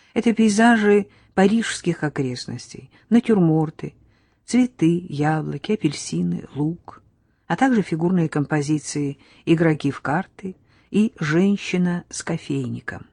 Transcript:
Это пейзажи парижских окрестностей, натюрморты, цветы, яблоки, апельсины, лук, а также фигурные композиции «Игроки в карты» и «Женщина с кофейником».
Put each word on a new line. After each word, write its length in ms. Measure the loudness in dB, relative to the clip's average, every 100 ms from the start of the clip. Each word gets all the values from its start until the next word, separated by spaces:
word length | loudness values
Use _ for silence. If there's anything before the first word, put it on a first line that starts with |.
| _
Это 200 | -2 0
пейзажи 720 | 4 4 6 6 6 4 4 2 _ _
парижских 680 | 2 2 2 -2 -4 -4 -2
окрестностей, 840 | -4 -4 -4 -6 -10 -12 -14 -18 -20 _ _
натюрморты, 840 | 2 4 4 4 2 0 -6 -14 -16 _ _ _ _ -2
цветы, 600 | 2 2 2 2 2 -2
яблоки, 640 | -2 0 0 -4 -6 -4
апельсины, 720 | -2 -2 -4 -6 -4 -2 -4 -8 -4
лук, 460 | -4 -4 -12 -20 _ _ _ _ -6
а 100 | 0
также 240 | 2 2
фигурные 480 | 0 -2 0 0 0
композиции 880 | -2 -2 -2 0 -2 -4 -6 -6 -6 _ _ 0
«Игроки 460 | 2 2 0 -2
в 80 | -4
карты» 560 | -4 -4 -6 -12 -14 -14 _ _ _
и 220 | 0 0 -2
«Женщина 840 | -2 2 2 0 -2 -2 -2 -2 -8
с 140 | -12
кофейником». 840 | -8 -8 -6 -6 -6 -8 -10 -14 -16